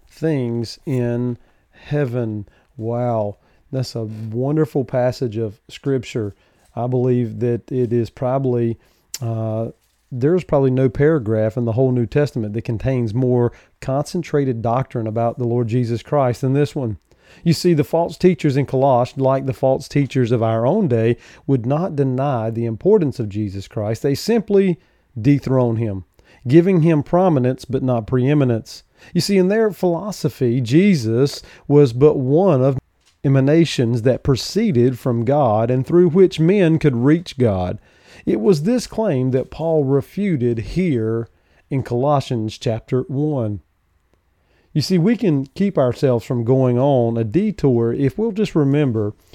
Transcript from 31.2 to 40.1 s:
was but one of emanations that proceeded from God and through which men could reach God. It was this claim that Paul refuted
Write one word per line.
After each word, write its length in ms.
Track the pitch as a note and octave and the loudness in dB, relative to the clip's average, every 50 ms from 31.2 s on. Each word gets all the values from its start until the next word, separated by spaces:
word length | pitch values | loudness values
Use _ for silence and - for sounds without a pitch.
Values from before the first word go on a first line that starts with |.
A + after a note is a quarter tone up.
| C#3 C#3+ - - - - - - _ - | 0 0 -2 -6 -16 -20 -20 -12 _ 4
was 240 | C#3+ D3 D3 B2+ A#2 | 6 6 6 6 4
but 240 | B2 C#3 D3+ - | 4 4 4 4
one 440 | D3+ B2+ B2+ C#3+ E3 G3 G3 D3+ B2+ B2+ | 4 0 2 2 4 4 4 4 4 4
of 180 | C3+ C3 C3 - _ _ _ _ _ _ _ - | 2 0 -2 -6 _ _ _ _ _ _ _ 0
emanations 800 | C#3 C3+ C3+ C3 C#3 D#3 E3 E3 - - - B2+ A2+ A#2+ A#2 G#2+ | 2 4 4 4 4 4 4 4 2 2 0 0 0 0 2 2
that 220 | B2+ A#2+ - - | 2 0 0 0
proceeded 760 | D3 C3+ - - - - G3+ A#3 A3 D3 A#2+ A#2+ C3 B2+ A2+ | 0 0 0 -2 -4 -2 0 0 2 2 4 4 2 2 0
from 260 | - C3+ A#2+ A#2 A#2 | -4 -2 -2 0 0
God 460 | A2+ C#3 D3+ C#3+ A#2 G#2 A2 A2+ A#2 | 0 2 2 2 2 2 2 2 0
and 160 | B2+ C3 B2+ | 0 -2 0
through 220 | - E3+ F3 F3+ E3+ | 2 4 4 4 4
which 320 | C#3+ G3 F#3+ F3 - - | 4 4 4 4 4 2
men 400 | D#3+ E3 G3+ G#3 F#3 D#3+ D#3+ D#3+ | 2 2 2 4 4 2 2 2
could 160 | - D3 B2+ | 2 2 2
reach 420 | A#2 A#2+ C#3+ D#3+ F3 F3 - - B2+ | 2 2 2 2 2 0 -4 -4 0
God. 400 | B2 A2+ G2 F#2 F2+ F2+ G#2 - - _ _ _ _ - - - - | 0 0 2 0 -2 -4 -6 -8 -12 _ _ _ _ -20 -20 -10 -4
It 140 | - G3 G#3+ | -2 -2 0
was 240 | G#3+ A3 F#3 C#3+ D3+ | 2 2 2 2 2
this 240 | G#3 B3+ B3 - - | 0 -2 -2 -2 -6
claim 420 | - A3 A3 G3+ D3 B2+ B2+ C3 | -6 -4 -2 0 0 0 0 0
that 220 | B2 C3 A#2+ - - | 0 -2 -2 -4 -8
Paul 320 | - D#3 E3 D#3+ D#3 C#3+ | -6 -4 -2 0 0 0
refuted 760 | C3 C#3 C#3 B2 - | 2 0 0 -2 -4